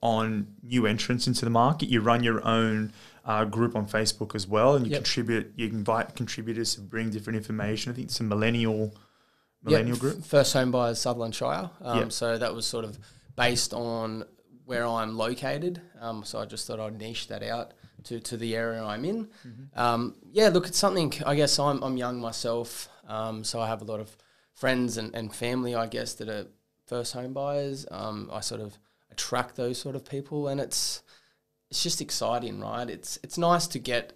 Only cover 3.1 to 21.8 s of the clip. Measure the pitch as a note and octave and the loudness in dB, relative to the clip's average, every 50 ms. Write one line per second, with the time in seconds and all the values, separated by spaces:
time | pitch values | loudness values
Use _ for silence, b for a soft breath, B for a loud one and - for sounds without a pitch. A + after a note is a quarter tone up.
3.1 | B B B B2 A2 G#2+ A2+ G#2 G2+ A2 A#2+ A#2 - A2+ G#2 G#2 - A2 A2 G#2 | B B B -2 2 2 2 0 2 2 2 2 2 0 -2 0 0 0 2 2
4.1 | - - A2 G#2 - A#2 G2 F#2 G#2 G#2+ A2+ C3 C#3+ C#3+ B2 - D3 C#3+ A2+ - | 0 -2 -4 -4 -4 -6 -4 2 4 6 8 8 6 6 4 2 0 0 0 0
5.1 | - - A#2 A2 A#2 A2+ G2+ - - - A#2 A2 G#2 A2+ G2+ G2+ A2+ A2+ A2+ - | 0 0 2 2 2 0 0 -2 -6 -4 -4 -2 -2 -2 0 2 2 2 0 -2
6.1 | - - B2 A2+ - - A2 A2 A#2 A#2 A#2 A2 - - G2+ F#2+ - A2+ A2+ A2+ | -4 -6 -6 -6 -6 -6 -6 -4 -4 -2 -2 -2 -2 -4 -6 -8 -6 -4 -4 -2
7.1 | G#2 G#2+ G#2 - A2+ A2 G#2 - A2 G#2+ G#2 G#2 G#2+ G#2+ - B2+ A#2+ B2 B2+ - | -4 -4 -4 -4 -4 -4 -4 -4 -4 -2 -2 -2 -2 -2 -4 -6 -6 -8 -6 -6
8.1 | - - A#2 A2 G#2 G#2 G#2+ A#2 A#2+ A#2 A#2 A2+ A2 G#2+ A2 G#2+ G#2 b b b | -4 -4 0 0 2 2 2 2 2 4 2 2 2 2 0 -2 -4 b b b
9.1 | b b b b b b b b b b - - - A2 A2 A#2+ A#2+ A#2 B2 C#3 | b b b b b b b b b b 2 4 6 6 6 4 0 0 0 -2
10.1 | D#3 - E3+ - - C#3+ C3+ - - C3+ C3 B2+ B2 B2+ B2 A#2 A#2 A2+ - C3+ | -2 -2 -6 4 6 6 6 6 6 4 4 4 4 2 2 2 0 0 0 0
11.1 | A#2+ A#2+ A#2 A2+ G#2+ - B2+ B2 C#3+ E3 F#3+ F3 - - F#3+ C#3+ A#2 A2+ A2 A2+ | 0 0 -2 -4 -4 -2 -2 -2 0 -2 -4 -6 -10 -12 -6 0 0 0 0 0
12.1 | A2 - A#2 A#2 A#2 A2+ A#2+ A2+ - A#2 A2 - - A#2+ A2 G#2+ G2+ - B B | -2 -2 0 0 0 0 0 -2 -2 -2 -4 -4 -4 -4 -6 -6 -10 -12 B B
13.1 | B B B B B - B2 B2 B2 A#2+ - - - A#2 A#2+ A#2 A#2 A#2 A2+ A2 | B B B B B 2 4 4 4 4 0 0 -2 -4 -4 -2 -2 -2 -2 -4
14.1 | A2 A2 - - - _ _ _ A#2 A#2+ - B2 B2+ A#2+ A#2 A#2+ A#2 A2+ A2 G#2+ | -4 -6 -8 -10 -16 _ _ _ -20 -20 -12 -6 -4 -2 0 0 0 0 0 -2
15.1 | A2 A2 A2 A2+ B2+ B2 C3+ C3 C#3 C#3+ D#3+ F3+ F3+ E3+ - - _ A2 A2+ A2+ | 0 -2 0 0 0 -2 -2 -2 -2 -2 -2 -4 -4 -6 -12 -18 _ -12 -8 -8
16.1 | A#2 A2 G2+ - - A2 A2 G#2 A2 G#2+ - - A#2 A2 A2 G#2+ A2 A2 G#2+ A2 | -8 -8 -8 -8 -8 -8 -8 -8 -8 -10 -8 -6 -6 -6 -6 -6 -8 -8 -10 -8
17.1 | A#2 - - - G#2+ G#2 A2 A2 A2+ A#2+ - - - b b b b b - - | -8 -8 -8 -8 -8 -8 -6 -6 -6 -6 -6 -10 -12 b b b b b -12 -10
18.1 | B2 A#2 A2 - B2 A2+ A2+ A#2 A2+ A2+ A#2 A#2 A2+ A2+ A2 G#2+ G#2 A2 B2+ E3 | -10 -8 -6 -6 -6 -4 -4 -2 -2 -2 -2 -2 -4 -4 -6 -6 -6 -4 -2 -2
19.1 | G3+ A3+ A3 G#3 - - - B2 A2+ A2 C3+ C#3 _ - A#2+ A#2+ A#2 A#2 A#2+ B2 | -2 -2 -4 -8 -12 -20 -20 -18 -16 -16 -16 -14 _ 2 4 4 4 4 0 -2
20.1 | - - - - - G3+ A3 G#3+ E3+ C3+ - - - - - G3+ F#3+ F#3 E3+ C#3 | -4 -10 -20 -2 4 6 6 8 8 6 2 2 0 4 4 4 4 4 2 2
21.1 | - - C3 - C#3+ D3 D3 C#3+ - - C#3 D3 C#3+ C3+ | 0 -2 0 2 4 4 6 4 6 4 4 4 2 2